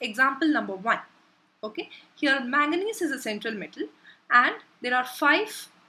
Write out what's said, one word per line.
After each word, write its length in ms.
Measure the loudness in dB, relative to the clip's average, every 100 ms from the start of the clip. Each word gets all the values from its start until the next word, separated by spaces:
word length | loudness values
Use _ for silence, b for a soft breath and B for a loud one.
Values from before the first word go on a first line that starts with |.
example 480 | -8 0 2 2 2
number 260 | 2 -2
one. 260 | -4 -2 -2 -4 _ _ _ _ _
Okay, 280 | -10 -8 -10 B B
here 260 | -2 0 0
manganese 600 | 0 0 2 0 -2 -2
is 80 | -4
a 80 | -2
central 320 | -6 -6 -6
metal 360 | -6 -10 -10 -10 -12 B B 2
and 240 | 4 4 0 -10 _
there 140 | -2
are 100 | 0
five 640 | -2 0 4 4 2 -8 -16 _